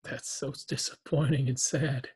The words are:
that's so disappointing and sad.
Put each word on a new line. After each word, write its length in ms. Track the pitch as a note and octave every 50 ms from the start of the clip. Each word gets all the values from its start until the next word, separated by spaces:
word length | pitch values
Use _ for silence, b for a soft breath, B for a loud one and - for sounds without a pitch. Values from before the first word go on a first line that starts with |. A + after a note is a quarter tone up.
that's 260 | - - C3+ - - -
so 240 | - - - C#3 C#3 - - -
disappointing 800 | - B2+ - - - - _ - - C#3+ D3+ B2+ D#3+ C3+ C3+ B2+
and 100 | B2+ -
sad. 500 | - - - C#3+ D3+ D3 C#3 B2+ - - -